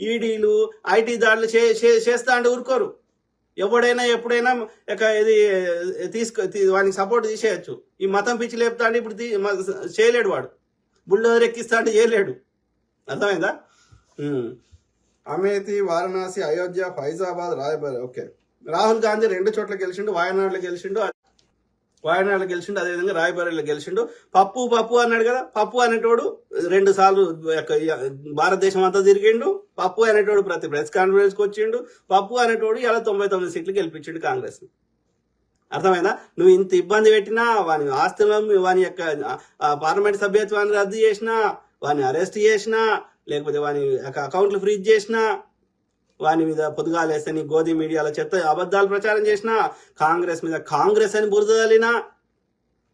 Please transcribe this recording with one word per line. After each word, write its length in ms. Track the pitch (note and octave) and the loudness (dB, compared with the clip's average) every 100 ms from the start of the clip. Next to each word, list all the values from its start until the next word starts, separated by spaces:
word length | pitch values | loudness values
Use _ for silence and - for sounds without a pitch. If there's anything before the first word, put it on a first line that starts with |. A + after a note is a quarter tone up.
ఈడీలు, 680 | G3+ A#3 A3+ A3 G#3+ G#3+ G#3+ - - | -4 -2 -2 0 2 2 0 -4 0
ఐటీ 280 | G3+ A3+ A#3 | 0 2 2
దాడులు 300 | A3 A3 A3 | 2 2 2
చే-, 280 | A3+ A#3 A3 | 2 2 4
చే-, 160 | A#3 A3+ A3+ | 4 4 2
చేస్తా 260 | A#3+ B3 | 0 0
అంటే 140 | B3 A#3+ | 2 2
ఊరుకోరు. 540 | B3 B3 B3+ G3+ - _ _ _ _ _ - | -2 -2 -2 -2 -8 _ _ _ _ _ -6
ఎవడైనా 460 | G3 A#3+ A#3+ A#3+ | 0 2 2 2
ఎప్పుడైనా 600 | B3 A3+ A#3 A#3+ A#3+ B3 G#3+ _ - | 0 0 0 0 0 -2 -4 _ -10
ఇక 100 | G3 | -2
ఇది 340 | A3 G#3+ A3 G#3+ G#3 F#3+ F3+ E3+ F3+ F3+ F3+ | 0 2 4 4 4 2 -2 -4 -6 -6 -6
తీసుకో-, 380 | A3 A3+ - F#3+ | -6 -6 -4 -6
తీ-, 220 | G3+ F#3+ | 0 2
వానికి 280 | F#3+ G3 F#3+ | 4 2 0
సపోర్ట్ 300 | G3 A#3 A3 | 0 0 -2
తీసేయచ్చు. 560 | A3 A3 F3 - - _ - | -2 -2 -4 -8 -16 _ -6
ఈ 60 | F#3+ | -2
మతం 300 | G3 G3+ A#3+ | 0 0 -2
పిచ్చి 200 | A#3 A#3 | -4 -2
లేపుతా 300 | A#3 A#3 A#3 | -2 0 0
అంటే 120 | A#3 | 0
ఇప్పుడు 160 | A3 | -4
తీ-, 220 | G3+ A#3 G3+ | -8 -6 -2
మ-, 280 | G3+ F#3+ F#3+ F#3+ E3+ - | -2 -4 -4 -6 -6 2
చేయలేడు 280 | A3+ A#3+ G3+ | 4 4 2
వాడు. 200 | D3+ B2 _ _ _ _ _ - | -2 -6 _ _ _ _ _ 0
బుల్డోజర్ 340 | G3+ A#3 A#3 | 2 4 4
ఎక్కిస్తా 360 | A#3 A#3 A3+ A3+ | 2 0 -2 0
అంటే 120 | A3+ G#3+ | 2 4
చేయలేడు. 380 | A3+ A3+ G3 B2+ _ _ _ _ _ _ - | 4 2 -2 -6 _ _ _ _ _ _ -10
అర్థమైందా? 480 | C#3 G3+ F3+ F#3+ - _ _ _ - _ - | -4 -2 0 -2 -4 _ _ _ -20 _ -10
ఉమ్. 300 | D3 C#3 A#2 B2+ _ - _ _ _ _ - | -6 -4 -6 -10 _ -20 _ _ _ _ -10
అమేథీ, 520 | D#3+ G3 G3+ G3 G3+ | -4 -2 -2 -4 -4
వారణాసి, 640 | F#3+ E3+ F#3 F#3+ F#3 G3+ | -2 -2 -2 -4 -6 -6
అయోధ్య, 480 | D#3+ D#3+ F3+ F3 F#3 F3 | -4 -2 -4 -4 -6 -6
ఫైజాబాద్, 580 | C#3+ E3 F#3 F3+ F3 D#3+ | -8 -6 -6 -6 -6 -6
రాయబరేలీ. 420 | C#3+ D#3 C#3+ B2+ | -4 -4 -6 -8
ఓకే, 280 | B2+ B2 - _ _ _ - | -10 -12 -14 _ _ _ -6
రాహుల్ 340 | E3 G#3+ A3+ | 0 2 2
గాంధీ 220 | A3 G#3+ A3 | 0 0 0
రెండు 240 | F#3 G3 | 0 -2
చోట్ల 240 | G#3+ G3+ | -2 -4
గెలిచిండు, 360 | G3 F#3 F3+ G#3 | -6 -6 -6 -4
వాయనాడులో 500 | F3+ F3+ F#3+ G3 F#3 | -2 -2 0 -2 -4
గెలిచిండు, 400 | F3+ F3 F#3+ G3+ F#3+ - _ _ _ _ _ _ _ _ | -6 -8 -6 -4 -4 -6 _ _ _ _ _ _ _ _
వాయనాడులో 420 | D#3 F3 G3 G3 F#3+ | -2 0 2 0 -2
గెలిచిండు, 340 | F3 E3+ G3 | -6 -6 -4
అదేవిధంగా 320 | F3 F3 F#3 | -4 -2 -2
రాయబరేలీలో 500 | E3+ E3+ F3 F3 D#3+ | 0 -2 -2 -4 -4
గెలిచిండు. 460 | D3 D3 E3 F#3 A#3 - _ | -4 -6 -4 -4 -6 -8 _
పప్పు 360 | F#3 G3 B3+ B3 A#3 | 2 2 0 0 0
పప్పు 180 | A3+ | 2
అన్నాడు 300 | A#3+ A#3 A3+ | 2 2 2
కదా, 180 | A3+ B3+ | 0 -2
పప్పు 360 | - G#3+ G#3 B3 | -4 -4 -2 2
అనేటోడు 600 | A#3+ A3+ A3+ A#3 D#4+ - - - F3 | 2 2 2 2 0 -6 -12 -6 0
రెండు 260 | F#3+ G3 | 2 4
సార్లు 600 | F#3+ F#3+ G3 F#3 D#3+ D#3+ | 4 4 4 2 0 -4
యొక్క 200 | D#3+ D3+ D3+ D#3+ C#3+ C3+ C#3 D3 | -4 -2 -2 -2 -4 -6 -10 -8
భారతదేశం 500 | D3 E3+ F#3+ G3 F#3+ | -2 0 2 0 2
అంతా 160 | F#3 G3 | 2 2
తిరిగిండు. 600 | F#3+ G3+ G#3 A3+ C#4 G4+ - - | 4 4 4 2 0 -4 -8 -4
పప్పు 240 | F3+ G3 | -4 0
అనేటోడు 400 | A3+ G#3 G3+ G#3 | 2 4 2 2
ప్రతి 260 | F#3+ E3 E3 | 0 -4 -4
ప్రెస్ 220 | D3 D3+ | -6 -2
కాన్ఫరెన్స్కి 520 | G3+ F#3+ G3 G3+ F#3+ | 0 4 4 2 2
వచ్చిండు. 440 | G#3 G3+ A3 A#3+ B3 _ - | -2 -2 -4 -4 -8 _ 0
పప్పు 240 | G3 G3 | 0 0
అనేటోడు 440 | A#3+ A#3+ A3+ A3 A#3 | 0 0 0 -2 -2
ఇలా 200 | A#3+ A3+ | 0 0
తొంభై 300 | A3 G3+ G3+ | 0 -2 -2
తొమ్మిది 240 | F#3+ F3+ | -2 -4
సీట్లు 180 | F3 E3+ | -8 -6
గెలిపించిండు 480 | G3 E3+ D#3 D3+ D#3+ | -4 -4 -8 -14 -8
కాంగ్రెస్. 400 | D#3+ C3 A2+ - - _ _ _ _ _ _ _ _ _ - | -6 -6 -8 -14 -20 _ _ _ _ _ _ _ _ _ -12
అర్థమైందా? 460 | C#3 F#3 F3+ F#3 A3+ - - | -2 0 2 0 -4 -8 4
నువ్వు 160 | F3+ | 6
ఇంత 200 | F#3 F#3+ | 6 4
ఇబ్బంది 360 | F#3 F3 G#3+ A3 | 0 2 4 6
పెట్టినా, 500 | G#3+ G3 A3+ A#3 A3 | 4 2 0 0 0
వాని 300 | F3 D#3 C#3+ | 0 -2 0
ఆస్తులను, 680 | C#3 E3 - G#3 G#3+ G#3+ G3+ | 0 0 2 2 2 2 2
వాని 240 | F#3 F#3 | 4 2
యొక్క, 200 | F3+ F3 E3 D3 C3+ C3 - - | 0 -2 -4 -4 -6 -8 -12 -4
ఆ, 120 | D3 | -2
పార్లమెంట్ 440 | D3 D3+ G3 G#3 G3 | 0 0 0 0 0
సభ్యత్వాన్ని 560 | G3+ G3+ G3+ G#3 G#3 G#3 | 2 0 0 -2 0 0
రద్దు 200 | G3 A3 | 0 2
చేసినా, 600 | A3 G#3 A3 A3+ G#3 - _ - | 2 2 -2 0 0 -2 _ -8
వాని 200 | C#3+ D3 | -4 -2
అరెస్ట్ 360 | C3 D#3 F#3 - | 0 -2 -4 2
చేసినా, 640 | A3 G#3+ A3 A3 A3 G#3 - _ - | 2 2 0 0 0 -2 -6 _ -8
లేకపోతే 300 | D3 D3 D3 | -6 -4 -4
వాని 280 | D3 C#3+ C#3 | -2 -2 -2
యొక్క 320 | C3 C3+ C#3+ | -4 -4 -8
అకౌంట్లు 400 | C#3 F3+ G3+ G3 | -4 0 0 0
ఫ్రీజ్ 300 | G3 G#3 F#3+ | -2 0 2
చేసినా, 540 | A3 G3+ A3+ A3 G3+ - _ _ _ _ _ _ - | 2 2 -2 -2 -2 -10 _ _ _ _ _ _ -4
వాని 240 | D#3 D#3+ | 0 0
మీద 120 | D#3+ D#3 | 0 -2
పొద్దుగాలేస్తే 760 | D#3 D3+ D#3 E3 D#3+ D3+ E3+ | -4 -4 -4 -2 -2 -2 -4
నీ 100 | D#3 | -6
గోధి 300 | C#3+ D#3 D#3+ | -2 0 0
మీడియాలో 380 | D#3+ D#3 D#3+ D3+ | 0 0 -2 -2
చెత్త 240 | D#3 D#3 | -4 -2
అబద్ధాలు 520 | F#3+ D#3+ D#3 F3+ G3 G3 | 0 0 0 0 2 2
ప్రచారం 400 | G3+ G#3+ G#3 G#3+ | 0 0 0 0
చేసినా, 440 | G#3 A3+ A3 F#3+ - - - | 0 0 0 -2 -4 -16 -2
కాంగ్రెస్ 440 | D#3 E3+ F3 E3 | 0 0 -2 -4
మీద 100 | E3 | -6
కాంగ్రెస్ 600 | D#3+ - - F3 G#3+ G#3+ G#3+ | -8 -4 0 2 4 2 2
అని 100 | G#3+ | 2
బురద 240 | G3+ G#3 | 2 2
చల్లినా, 540 | A3 A3 A3 A3+ A3+ - _ _ _ _ _ _ _ _ | 2 4 4 4 0 -4 _ _ _ _ _ _ _ _